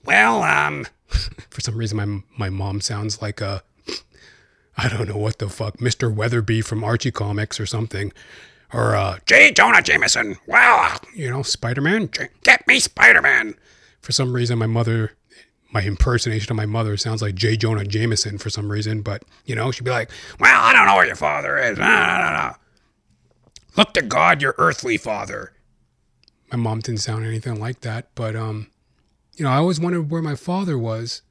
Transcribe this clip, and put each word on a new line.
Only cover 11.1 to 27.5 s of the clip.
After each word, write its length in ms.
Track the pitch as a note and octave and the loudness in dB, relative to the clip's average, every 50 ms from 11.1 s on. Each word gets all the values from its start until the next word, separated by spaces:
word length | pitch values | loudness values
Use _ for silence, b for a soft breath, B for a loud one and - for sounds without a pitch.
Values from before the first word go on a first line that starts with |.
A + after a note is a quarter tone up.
| - | -12
you 160 | G#3+ D3 B2 | -8 -6 -4
know, 140 | B2 C#3 C#3 | -4 -4 -4
Spider-Man, 680 | - - - - A#2 B2 C#3 C#3 D#3+ G3 A3 G3 - | -4 -6 -4 -4 -4 -2 0 0 2 2 0 -2 -4
J-, 180 | - - C#3 - _ _ _ | -6 -8 -8 -10 _ _ _
get 240 | - B3 - - | 4 4 4 4
me 120 | - B3+ C4+ | 0 2 2
Spider-Man." 760 | - - _ - - A#3 A3+ - - C#3 C3+ A#2+ A2+ G#2+ - b b b b b b b b b | 2 -2 _ 4 6 6 6 6 4 2 0 0 -2 -4 -10 b b b b b b b b b
For 100 | _ - | _ -4
some 220 | C3 - C3 B2+ B2+ | -2 -2 0 0 0
reason, 240 | B2 A#2+ A#2 A#2+ A#2 | -2 0 0 0 0
my 80 | A2+ | 0
mother, 460 | A2 A2+ A#2+ A#2 A2+ A2+ A2+ A2 - _ _ _ b b b b b b _ _ _ | 0 0 0 0 2 0 0 -2 -4 _ _ _ b b b b b b _ _ _
my 100 | - G#2+ F#2 | -4 -2 -2
impersonation 680 | G#2 G2+ - - B2+ B2 A#2 - A#2+ G#2+ A2 G#2 - | -2 0 0 2 2 2 0 0 -2 -4 -4 -4 -4
of 60 | A#2 | -4
my 80 | G#2+ G#2+ | -4 -2
mother 320 | G#2+ G#2+ A2+ A2+ G#2 G#2 | -2 -2 -2 -2 -2 -2
sounds 240 | G2+ - A2+ A2+ G#2+ | -4 -4 -4 -4 -4
like 140 | G#2+ G#2 F#2+ | -4 -4 -2
J. 200 | F2+ A#2 A2+ A2 | 0 0 0 2
Jonah 300 | G#2+ A2+ A2 A2 G#2 G2+ | 2 0 0 0 -2 -2
Jameson 520 | G2+ G2+ G#2+ A2+ A#2 A2 G2+ - G#2+ G2+ | -2 -2 0 0 0 0 -2 -2 -4 -6
for 120 | G2+ - A2 | -8 -8 -8
some 220 | - G#2+ G#2 G#2 | -6 -6 -6 -4
reason, 300 | G#2 G#2+ G#2+ G#2+ A2 G#2+ | -4 -4 -4 -4 -4 -4
but, 220 | G#2 G#2 G2+ - - b b b b | -6 -6 -8 -8 -12 b b b b
you 100 | - A#2+ | -8 -6
know, 160 | A2+ A2+ C3 | -4 -4 -4
she'd 120 | B2 - A#2+ | -4 -4 -4
be 80 | B2+ | -2
like, 180 | B2+ A#2 A2+ B B B B B B B | -2 -2 -4 B B B B B B B
"Well, 200 | - - - - | 6 6 8 8
I 140 | - - - | 6 6 8
don't 120 | A#3+ G3+ | 8 8
know 100 | - G2 | 8 6
where 100 | F#2+ - | 6 4
your 100 | - F2 | 4 2
father 420 | - D2+ D2+ D2+ C#2+ C#2+ C#3+ C#2 | -2 -2 -2 -2 -2 -4 -2 -2
is. 220 | C#2+ - - G2+ - | 0 -2 -2 -2 0
Ah, 40 | - | 2
nah, 340 | - A3+ - - F3+ F#3 | 4 4 4 4 2 2
nah, 300 | - - - D#2 - D3 | 0 0 0 -2 -2 -4
nah." 60 | - - _ _ _ _ _ _ _ _ _ _ _ _ _ _ _ _ _ _ _ _ - _ _ _ | -6 -8 _ _ _ _ _ _ _ _ _ _ _ _ _ _ _ _ _ _ _ _ -20 _ _ _
"Look 160 | - G#3+ - - | 2 2 2 0
to 80 | F3 | -4
God, 400 | D3+ A3+ - - D#3+ F3 E3+ C#3+ | -4 -2 0 2 4 4 4 2
your 140 | C#3+ - - | 0 -4 0
earthly 400 | - E3 E3 C#3 - - B2+ A2+ | 0 0 0 0 -2 -2 -2 -2
father." 560 | G2+ - A2+ G#2+ G2+ - - G2 G2+ F#2+ - _ _ _ _ _ _ _ _ _ _ _ _ _ _ _ _ _ _ _ _ | -2 -2 -6 -6 -6 -6 -10 -10 -12 -14 -16 _ _ _ _ _ _ _ _ _ _ _ _ _ _ _ _ _ _ _ _
My 60 | - | -4
mom 220 | A#2+ A#2 A2 A2 A2+ | -2 -2 -2 -2 -4
didn't 200 | G#2+ - A#2 G#2 | -4 -6 -6 -6
sound 240 | - - A2 A2 A2 | -4 -4 -6 -6 -4
anything 340 | A2 A2+ A2 - B2+ | -4 -6 -6 -6 -6